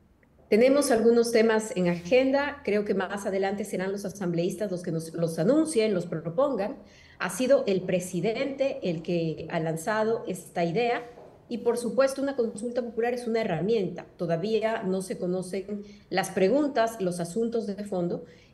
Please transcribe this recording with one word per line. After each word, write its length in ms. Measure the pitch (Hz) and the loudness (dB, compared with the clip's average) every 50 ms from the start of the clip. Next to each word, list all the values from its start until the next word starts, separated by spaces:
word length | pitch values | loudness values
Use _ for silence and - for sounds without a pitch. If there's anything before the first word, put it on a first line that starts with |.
| _ _ _ _ _ _ _ _ _ - | _ _ _ _ _ _ _ _ _ 2
Tenemos 420 | 208 208 240 262 269 285 277 - | 4 6 6 6 6 6 4 4
algunos 440 | 247 220 214 233 233 233 233 233 - | 4 4 6 6 6 6 4 4 4
temas 420 | 226 220 226 220 214 214 - - | 4 6 6 4 2 0 -2 -2
en 140 | 185 180 175 | 0 2 2
agenda, 720 | 175 170 - - 247 254 262 269 269 277 285 294 285 - - | 0 0 0 2 4 4 4 4 2 2 0 -2 -6 -6 -4
creo 220 | - 202 208 202 | -2 0 0 0
que 80 | 208 214 | 0 0
más 320 | 190 190 180 202 208 202 | -2 -2 -4 -4 -6 -4
adelante 400 | 220 190 196 196 196 196 202 214 | -2 -2 0 0 0 -2 -4 -6
serán 260 | - - 180 185 190 | -6 -4 -4 -4 -4
los 140 | 190 202 202 | -4 -4 -6
asambleístas 680 | 196 175 - 190 175 165 165 170 185 175 - 214 202 | -8 -6 -4 -4 -2 0 0 0 -2 -2 -4 -4 -4
los 120 | 180 175 - | -4 -4 -4
que 100 | 185 160 | -4 -4
nos, 200 | 165 160 - - | -4 -4 -6 -4
los 240 | - 170 160 - - | -2 -2 -2 0 0
anuncien, 560 | 160 202 277 311 320 - - 226 220 214 202 | 2 4 4 4 4 2 2 2 2 2 2
los 120 | 180 165 | 0 -2
propongan. 720 | 175 180 160 151 165 160 208 269 294 - 190 196 214 285 - - - - - - - - - | -2 -6 -6 -6 -4 0 0 0 0 0 -2 -2 -4 -6 -10 -16 -20 -20 -20 -20 -18 -10 -6
Ha 100 | - 180 | -6 -4
sido 360 | 180 - 254 240 269 254 262 - | -2 0 2 4 4 4 4 4
el 140 | 196 185 | 0 0
presidente 1000 | - - 180 180 175 - - 175 156 220 220 247 277 277 269 - 269 277 - - - 185 | 0 0 0 0 0 -2 -4 -2 -2 0 0 -2 -2 -4 -2 -2 -2 -2 -2 -4 -4 -4
el 120 | 170 160 | -4 -4
que 460 | 170 - 180 170 165 165 151 - 160 160 | -2 -2 -2 0 0 -2 -2 -4 -6 -6
ha 100 | - 170 | -4 -2
lanzado 640 | 160 165 160 160 - - 214 220 220 220 226 226 - - | -2 -2 -2 -4 -2 -2 0 0 0 0 0 -2 -4 -6
esta 340 | - - - - - 180 170 | -8 -8 -10 -8 -4 -2 0
idea 400 | 165 160 214 240 240 240 - - - - - - - - - - - | 0 0 0 0 0 0 -2 -6 -10 -16 -20 -20 -20 -20 -20 -14 -10
y, 80 | 240 226 | -8 -4
por 180 | - 233 226 | 0 0 0
supuesto, 460 | 240 - 226 202 254 269 269 269 - | 0 0 -2 2 2 2 2 2 0
una 160 | 269 277 277 - | -4 -2 0 0
consulta 440 | 233 214 - 208 214 240 233 254 | -2 -2 -4 -6 -8 -6 -4 -4
popular 320 | 240 233 214 220 226 240 247 | -4 -4 -2 -2 -2 -2 -2
es 140 | 247 - 226 | -2 -2 -2
una 140 | 226 226 | 0 0
herramienta. 640 | 220 202 175 156 170 202 233 226 190 165 - - - - - | 0 0 0 0 0 2 2 2 0 -2 -4 -8 -12 -12 -10
Todavía 680 | - 180 160 170 165 160 220 220 214 214 220 226 226 226 | -6 -2 -2 0 0 0 0 0 2 2 0 -2 -2 -2
no 180 | 185 185 190 | -2 -2 -2
se 160 | 190 - 220 - | -2 -4 -6 -4
conocen 640 | 180 180 180 185 180 185 - 196 185 - 208 202 - - - - - - | -2 -2 -2 -2 -4 -4 -6 -6 -6 -6 -8 -10 -10 -12 -18 -20 -10 -4
las 200 | - 185 190 - | -2 -2 -2 0
preguntas, 720 | - 202 185 190 233 285 302 277 269 240 226 226 226 - | 2 4 4 6 6 4 4 4 4 2 2 2 2 0
los 180 | 190 180 175 175 | -2 -2 0 -2
asuntos 480 | 170 165 - 226 226 233 233 233 214 202 | -4 -4 -2 -2 0 0 0 -2 -2 -4
de 160 | 196 190 208 | -4 -6 -6
fondo 400 | 202 196 185 175 175 214 269 - - - - - - | -4 -2 -2 0 0 -2 -4 -6 -10 -18 -20 -20 -20